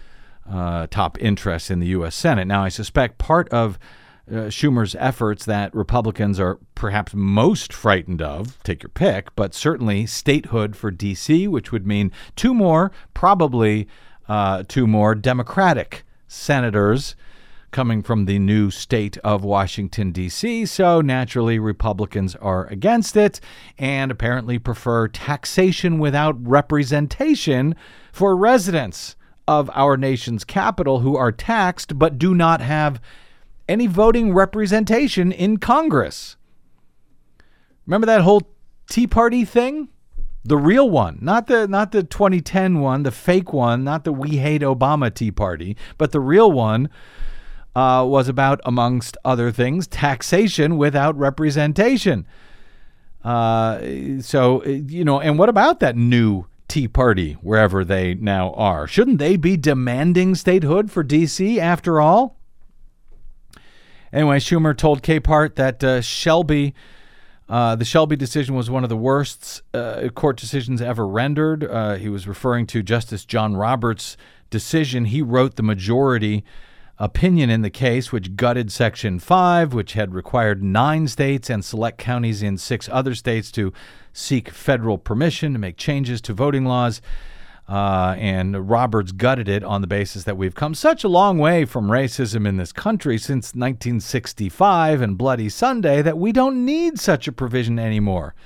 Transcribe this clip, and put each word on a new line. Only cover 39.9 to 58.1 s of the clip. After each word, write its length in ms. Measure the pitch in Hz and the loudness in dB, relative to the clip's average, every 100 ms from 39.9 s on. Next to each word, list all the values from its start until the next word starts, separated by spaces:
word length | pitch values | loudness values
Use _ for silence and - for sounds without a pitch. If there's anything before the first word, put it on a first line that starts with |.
| - _ - - - | -16 _ -6 -6 -6
The 120 | 117 147 | 0 4
real 320 | 147 247 269 | 6 6 4
one, 300 | 151 87 76 | 4 0 -4
not 280 | 139 226 226 | 0 0 2
the, 180 | 233 202 | 0 2
not 260 | 196 208 | 0 0
the 100 | 208 | -2
twenty 380 | 170 - 196 180 | -2 0 2 2
ten 400 | - 190 185 165 | 0 0 2 2
one, 220 | 139 135 | 2 0
the 80 | 139 | -2
fake 420 | - - 185 180 | -2 2 2 2
one, 320 | 143 120 120 | 0 2 0
not 200 | 135 156 | -2 -4
the 80 | 160 | -4
We 240 | 135 143 147 | -4 -2 0
Hate 260 | 143 151 | 0 0
Obama 500 | 139 127 135 151 120 | 0 2 2 2 0
Tea 180 | - 110 | -2 -4
Party, 460 | - 98 80 90 104 - - | -2 -2 -4 -8 -8 -12 -4
but 140 | 156 | 0
the 80 | 147 | 0
real 320 | 131 190 220 | 4 6 6
one, 360 | 135 107 113 147 - - - - - - - - | 4 2 0 -2 -8 -20 -8 -6 -6 -12 -16 -6
uh, 320 | 127 131 127 127 | 0 4 4 4
was 200 | 139 127 | 2 2
about, 320 | 131 135 139 | 2 2 0
amongst 520 | 127 120 120 123 - - | 0 0 0 0 -4 -6
other 280 | 127 123 120 | -2 0 0
things, 340 | 113 123 170 170 | 0 0 0 -4
taxation 920 | - 143 127 - 180 214 - 151 160 | -2 -2 -2 0 2 2 2 0 2
without 400 | 147 139 147 147 | 2 2 0 0
representation. 1080 | 139 139 156 143 151 147 233 254 190 110 - - - - - - - _ - - | -2 0 -2 0 0 2 2 4 2 0 -4 -18 -20 -20 -20 -20 -20 _ -20 -14
Uh, 580 | 117 117 113 113 113 110 123 135 135 135 | -4 -2 0 0 -2 -4 -8 -8 -8 -8
so, 420 | - 139 123 131 | -2 2 4 2
uh, 40 | - | -2
you 360 | 139 139 170 | -6 -6 -2
know, 160 | 151 139 | 0 2
and 180 | 156 151 | 2 4
what 100 | 214 | 4
about 320 | 208 285 349 | 6 4 4
that 160 | 147 117 | 0 2
new 500 | 120 120 110 98 - - - | 2 4 4 0 -6 -20 -6
Tea 200 | 151 117 | -4 0
Party, 440 | - 127 92 78 73 | 2 4 2 -2 -6
wherever 420 | 92 107 104 95 | 0 2 4 2
they 300 | 90 95 92 | 0 0 0